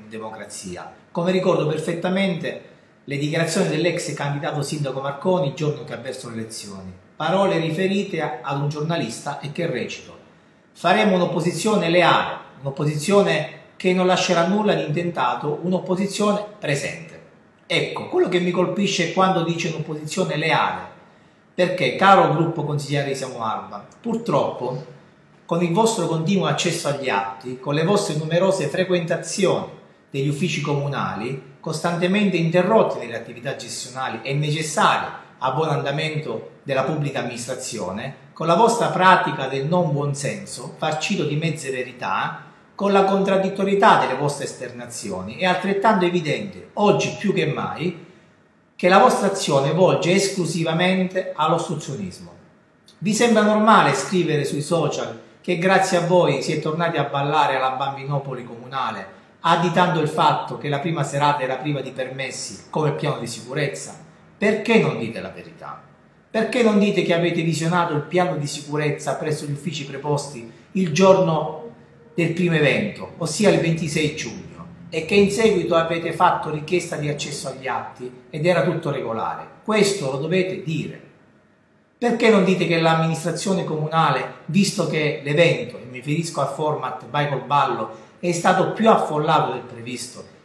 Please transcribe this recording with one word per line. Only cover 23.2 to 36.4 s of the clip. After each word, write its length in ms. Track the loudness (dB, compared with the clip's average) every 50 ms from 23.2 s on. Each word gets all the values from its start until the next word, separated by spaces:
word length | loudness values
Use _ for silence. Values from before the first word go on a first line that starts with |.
| -6 -8 -6 -6
Alba, 420 | -4 -4 -4 -4 -8 -10 -14 -14 -16 -16 -18 -10
purtroppo 960 | -6 -4 -4 -4 -2 0 0 2 0 0 -4 -6 -6 -6 -6 -8 -10 -14 -18 -20 -20 -20 _ _ _ _ _ -14 _
con 180 | -4 0 0
il 100 | 0 2
vostro 340 | 2 4 4 4 2 2 -2
continuo 400 | -2 -2 -2 0 2 2 2 2
accesso 400 | 0 0 0 0 -2 -2 -2 -2
agli 220 | -4 -4 -2 -2 -2
atti, 500 | -2 -2 -2 -4 -8 -10 -10 -12 -10 -8
con 160 | -4 -2 -2
le 80 | 0
vostre 320 | 2 2 2 2 2 0 -4
numerose 540 | -4 -2 0 0 2 2 2 2 0 -2 -4
frequentazioni 1000 | -2 -2 0 0 0 0 0 -2 -4 -4 -4 -6 -2 0 0 2 0 0 -4 -8 -14 -18 -20 -20 _ _ _ -8
degli 200 | -6 -2 -2 -2
uffici 320 | -2 -2 -2 -2 -2 -2
comunali, 960 | -4 -2 -2 -2 -2 -4 -4 -4 -4 -4 -6 -6 -6 -8 -8 -10 -12 -18 -20 -14
costantemente 800 | -10 -8 -6 -4 -2 -2 -2 0 0 2 2 2 2 2 2
interrotti 640 | 2 0 2 2 2 4 4 4 4 4 4 0 -6
nelle 160 | -8 -8 -8
attività 400 | -10 -10 -12 -14 -10 -8 -8 -8
gestionali 640 | -8 -10 -10 -10 -10 -10 -10 -8 -6 -6 -6 -6 -8
e 120 | -6 -4 -2
necessarie 920 | -2 0 0 -2 -2 -4 -2 2 4 4 4 4 2 -2 -6 -10 -14 -18 -18 -10 -4
a 120 | -2 -2
buon 160 | 0 0 0 0
andamento 880 | 0 -2 -2 -2 -2 -2 -4 -4 -4 -4 -6 -6 -8 -8